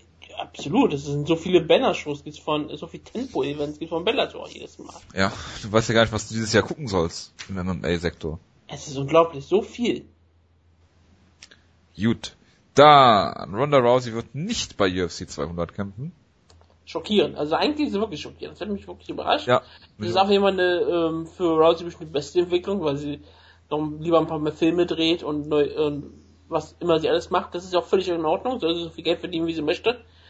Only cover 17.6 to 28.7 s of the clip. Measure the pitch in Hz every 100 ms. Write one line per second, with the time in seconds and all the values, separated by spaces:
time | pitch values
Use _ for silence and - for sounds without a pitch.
17.6 | 226 302 262 202 220 147 - - - 151
18.6 | 104 196 - - - - - - 123 127
19.6 | - - - - 175 180 202 196 196 185
20.6 | 180 175 143 170 160 165 165 - 175 160
21.6 | 165 170 175 165 160 160 - 180 175 175
22.6 | 196 202 156 143 147 143 - _ - _
23.6 | - 151 156 151 160 160 160 156 151 147
24.6 | 165 175 170 165 160 165 143 151 147 151
25.6 | 143 143 151 143 - - _ _ - 165
26.6 | - - 170 160 151 165 170 180 180 175
27.6 | 185 180 170 185 180 170 156 190 254 240
28.6 | 165